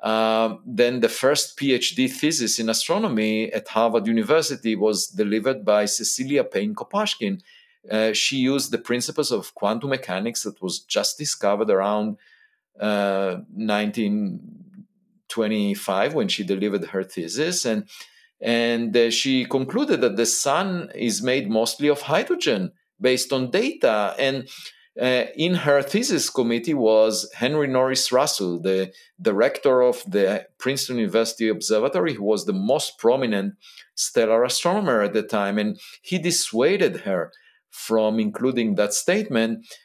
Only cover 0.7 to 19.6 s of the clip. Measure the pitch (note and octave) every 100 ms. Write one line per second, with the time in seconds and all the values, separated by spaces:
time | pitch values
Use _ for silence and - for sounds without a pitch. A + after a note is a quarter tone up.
0.7 | A2+ A#2+ B2+ A2+ - C3 D3 - - C#3
1.7 | A#2+ - B2+ C3 C3 D3+ D#3+ A2 - A2
2.7 | A2 - F#3+ G#3+ A2 A2 A2 A2 G#2+ -
3.7 | A2 A2+ A2+ G#2+ A2+ G#2 D#3+ D3+ C3+ A2+
4.7 | G2+ G#2+ G2 - F#2+ G#2 G#2+ B2 A#2 G#2
5.7 | G#2 G#2 - G#2+ - C3+ C#3+ - G2 G#2
6.7 | G#2 - G3+ G#3 - G#2 G2 - - _
7.7 | _ - A2 A2 G#2+ - C3+ B2+ C#3 A2
8.7 | A2+ - B2 A#2+ D#3 C3 G#2+ - - G2+
9.7 | A2+ C#3 C3 - F#2+ A2+ - G#2 - F#2
10.7 | - - G#2 G#2 - D3+ - G2+ G#2 G#2+
11.7 | F#2+ G2+ G#2+ G#2+ G#2 _ _ _ _ _
12.7 | - G#2+ G#2 G2+ G2 F#2+ F2+ - G2+ A2
13.7 | G#2 G#2 A2+ G#2 G#2 G2 - - - -
14.7 | - - _ _ _ - A2+ G#2+ G#2+ G2+
15.7 | G2+ - G2 C3 D#3 G2 - F#2+ G2 G#2
16.7 | G2 E2 F#2+ F#2 F#2 E2 A2 E3 F3 A#2+
17.7 | G#2+ - - - _ _ - A2 A#2 A#2
18.7 | A#2 A#2 A#2+ A#2 A2+ C3+ C3 B2 C3